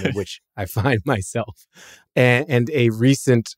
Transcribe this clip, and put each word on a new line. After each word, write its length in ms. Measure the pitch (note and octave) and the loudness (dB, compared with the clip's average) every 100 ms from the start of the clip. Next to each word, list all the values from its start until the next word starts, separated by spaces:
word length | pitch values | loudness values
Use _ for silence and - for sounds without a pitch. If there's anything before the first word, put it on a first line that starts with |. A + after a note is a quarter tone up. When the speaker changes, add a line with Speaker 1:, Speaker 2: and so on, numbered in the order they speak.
Speaker 1:
in 80 | F#2+ | -2
Speaker 2:
<laughs> 20 | |
Speaker 1:
which 260 | G2 F#2+ - _ - | -4 -6 -10 _ -10
I 100 | G2 | -8
find 340 | - B2+ A#2 | -2 0 0
<laughs> 40 | - | 0
myself. 600 | A2+ F#2 A#2 G#2+ - _ _ - - _ | -4 -4 -8 -8 -12 _ _ -20 -20 _
And, 320 | - B2+ A#2+ D#3 | 2 4 4 2
and 220 | B2 A#2 | 0 0
a 180 | D3+ A#2 | 0 0
recent 640 | A2 B2+ C3+ - A#2 - | 2 2 2 2 2 0